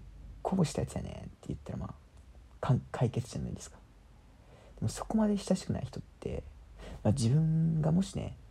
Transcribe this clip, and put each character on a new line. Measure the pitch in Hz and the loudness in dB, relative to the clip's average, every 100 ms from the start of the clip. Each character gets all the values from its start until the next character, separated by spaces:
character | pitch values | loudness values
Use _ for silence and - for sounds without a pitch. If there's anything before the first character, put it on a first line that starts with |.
| - - - - | -6 -16 -16 -6
こ | - 190 | -2 2
ぼ | |
し | 165 | 2
た | - | 2
や | - | -2
つ | - | -4
や | |
ね | - | -8
ん」 | |
っ | - | -10
て | - - - | -14 -14 -10
言 | - | -10
っ | |
た | - | -6
ら、 | - | -6
ま | 104 | -6
あ、 | - - - - - - - | -10 -18 -20 -20 -20 -18 -6
か | - 127 | 2 2
ん-、 | - | 0
解 | - 117 | -2 0
決 | - - | 0 -4
じ | - | -6
ゃ | |
な | 123 | -6
い | |
で | - | -6
す | - | -12
か。 | - - - - - - - - - - - | -18 -20 -20 -20 -20 -20 -20 -20 -20 -18 -6
で | |
も、 | 107 | -4
そ | - - | -4 0
こ | 220 | 4
ま | 214 | 4
で | 202 | 2
親 | - 190 | 2 0
し | - | 2
く | |
な | - | -2
い | - | -2
人 | - | -8
っ | - - | -12 -8
て、 | - - - - - - - - | -6 -6 -8 -16 -20 -16 -14 0
ま | 107 | 2
あ、 | |
自 | 98 113 | 4 6
分 | 147 160 160 160 160 | 6 6 4 4 4
が | 156 | 4
も | 170 | 4
し | 196 - | 2 -2
ね、 | - - - | -6 -10 -18